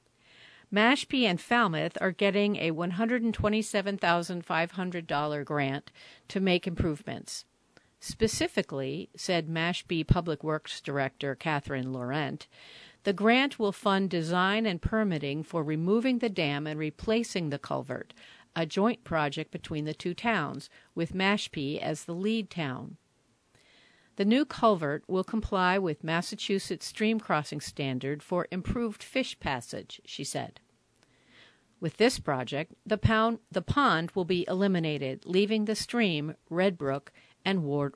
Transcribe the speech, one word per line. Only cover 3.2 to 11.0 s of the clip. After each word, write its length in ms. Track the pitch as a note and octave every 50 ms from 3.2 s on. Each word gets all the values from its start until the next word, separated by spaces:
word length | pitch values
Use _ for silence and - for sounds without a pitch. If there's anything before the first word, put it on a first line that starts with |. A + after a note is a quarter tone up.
| A3+
and 100 | A3+ G#3
twenty-seven 640 | - G3+ G#3 G#3+ A3 G#3 - - G3+ F#3+ G3+ G3
thousand 480 | F#3 G3 F3 E3+ F3 E3+ F#3 F3+ F3 E3
five 260 | - E3 D#3+ E3+ E3+
hundred 340 | - F#3+ F3+ F3+ F3 F3 E3
dollar 360 | - D3+ C#3+ D3+ D3+ D3 D3 C#3
grant 480 | - D3+ D3 C#3 C3+ C3+ D3 - - _ - - - - - _
to 120 | - - G3
make 260 | F#3+ F#3+ F3+ F3 -
improvements. 800 | F3+ E3+ - - E3 D3 - - - - - - - - - - _ _ _ _ _ _ - _ _ _ _
Specifically, 1120 | - - - - A3 G#3+ - - D#4 F4 - G#3 F3 - D3+ C3+ C3+ C3+ C#3+ E3 - - _
said 320 | - - - F3+ E3 D#3+
Mashpee 580 | D#3 E3 E3 E3 F3 F3 - - - F3 D#3+ D#3+
Public 380 | - - F3+ E3 E3+ D3+ - -
Works 380 | D#3 D#3 D3+ - - - -
Director 540 | - D#3+ C#3 C#3